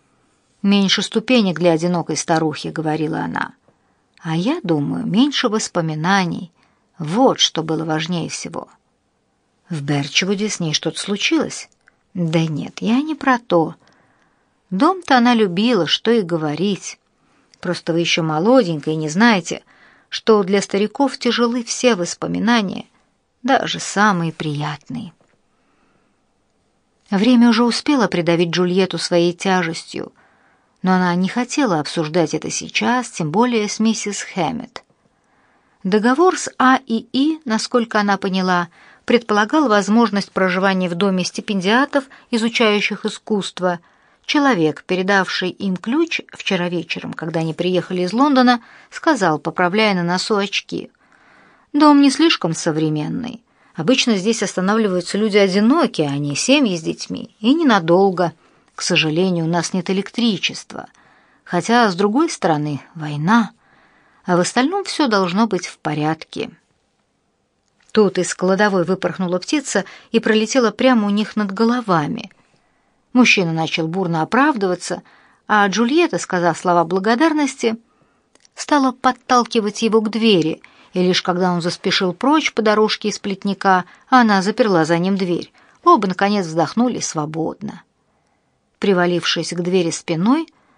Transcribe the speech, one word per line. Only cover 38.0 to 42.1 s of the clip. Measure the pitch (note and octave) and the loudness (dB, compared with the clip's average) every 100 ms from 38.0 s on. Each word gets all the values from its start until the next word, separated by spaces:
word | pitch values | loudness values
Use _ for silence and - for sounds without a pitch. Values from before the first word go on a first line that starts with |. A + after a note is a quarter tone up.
| G3+ G3 | 0 0
поняла, | G3 F#3 F#3 F3 F3 _ - _ | -2 -2 0 0 -2 _ -20 _
предполагал | - A#3+ A#3 G#3 A3 D#4 C4 | 0 0 2 0 2 2 4
возможность | G#3 G3 A3+ A3+ G3 - | 2 4 4 4 0 -4
проживания | F#3+ F#3 F3+ G3 F#3+ F3+ | -2 0 2 0 0 -2
в | |
доме | E3+ G3 F#3 | 0 0 0
стипендиатов, | F3 - - G3 F#3 A#3+ C#4 C#4+ C4+ | -4 -6 -4 -2 2 2 2 -2 -4